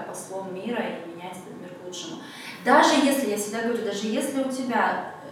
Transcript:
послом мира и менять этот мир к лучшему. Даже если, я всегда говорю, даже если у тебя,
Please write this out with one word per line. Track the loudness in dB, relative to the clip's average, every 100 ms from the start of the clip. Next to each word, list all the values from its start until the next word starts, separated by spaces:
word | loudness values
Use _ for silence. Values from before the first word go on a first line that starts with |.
| -6
послом | -10 -8 -8 -6
мира | -6 -2 -2
и | -2 -4 -10
менять | -10 -12 -12
этот | -12 -12
мир | -12
к | -12
лучшему. | -10 -10 -10 -10 -12 -14 -14 -2
Даже | 6 8 10 8
если, | 6 4 2
я | 0
всегда | -2 -2
говорю, | -2 0
даже | -2 -2 -2
если | 0 0 0
у | -2
тебя, | -2 0 2 2 0 -4 -10 -12